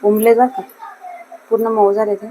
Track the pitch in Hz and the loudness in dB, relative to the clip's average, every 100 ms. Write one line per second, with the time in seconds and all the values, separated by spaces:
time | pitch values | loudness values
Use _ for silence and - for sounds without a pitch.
0 | 208 214 220 226 254 - - - - - | 2 2 4 4 2 -2 -14 -16 -20 -18
1 | - 698 - - _ 226 226 220 202 202 | -18 -18 -20 -20 _ -4 -2 2 2 2
2 | 214 202 214 | -2 -4 -8